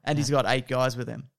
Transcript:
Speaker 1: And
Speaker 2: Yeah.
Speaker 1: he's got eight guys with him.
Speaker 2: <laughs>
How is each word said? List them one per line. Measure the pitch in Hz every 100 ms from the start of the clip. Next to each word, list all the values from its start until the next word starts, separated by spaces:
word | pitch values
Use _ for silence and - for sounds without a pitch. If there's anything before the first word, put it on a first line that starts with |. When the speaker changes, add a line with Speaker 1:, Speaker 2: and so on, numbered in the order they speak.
Speaker 1:
And | - 147
Speaker 2:
Yeah. |
Speaker 1:
he's | 131
got | 139 107
eight | 131 127
guys | 127 127 120
with | 117
him. | 113
Speaker 2:
<laughs> | 135